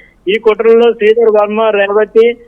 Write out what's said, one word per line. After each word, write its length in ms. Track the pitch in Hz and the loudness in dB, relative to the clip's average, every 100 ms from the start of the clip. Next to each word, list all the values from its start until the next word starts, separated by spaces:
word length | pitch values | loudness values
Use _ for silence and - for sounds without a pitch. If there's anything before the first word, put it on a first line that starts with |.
| - _ - | -20 _ -6
ఈ 120 | 214 | -2
కుట్రలో 540 | 220 208 226 226 233 | -2 0 2 2 2
శ్రీధర్ 480 | 226 208 220 226 214 | 0 -2 0 0 0
వర్మ, 200 | 208 214 | -2 -2
రేవతి, 760 | 220 202 196 208 214 220 233 240 | -2 -2 -2 -2 -2 0 0 -2